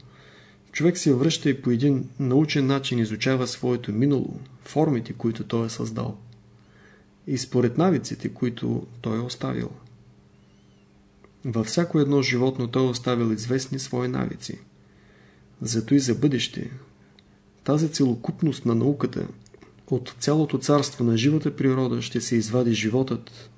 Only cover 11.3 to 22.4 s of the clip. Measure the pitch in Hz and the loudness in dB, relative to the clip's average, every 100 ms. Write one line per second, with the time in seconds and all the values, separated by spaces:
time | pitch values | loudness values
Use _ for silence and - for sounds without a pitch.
11.3 | _ 131 113 110 - 170 160 139 143 135 | _ -4 -2 0 0 2 2 4 2 2
12.3 | 123 127 131 120 131 131 123 - 120 113 | 2 0 0 -2 0 0 0 -2 0 0
13.3 | 110 113 135 135 135 - 123 127 131 123 | 0 -2 -2 -2 -6 -6 -4 -2 -2 -4
14.3 | - - - - _ _ _ - - - | -6 -12 -14 -16 _ _ _ -20 -20 -20
15.3 | _ - - 117 113 110 143 127 110 147 | _ -20 -10 -4 -2 2 2 4 2 0
16.3 | 123 - - - - - - - - _ | 0 -2 -6 -12 -12 -18 -20 -20 -20 _
17.3 | _ _ _ - 151 160 - 135 117 - | _ _ _ -2 0 0 2 0 0 -4
18.3 | - 156 127 120 113 127 143 127 - - | -2 -2 0 0 2 2 0 -2 -4 -8
19.3 | - - - - - - 127 - - - | -10 -20 -20 -20 -20 -4 -4 -4 -4 0
20.3 | 151 147 135 - 147 131 - 117 113 135 | 2 2 0 2 2 2 0 2 4 4
21.3 | 156 156 - 135 131 127 120 117 120 - | 2 0 0 2 2 0 -2 -4 -4 0
22.3 | 117 | 0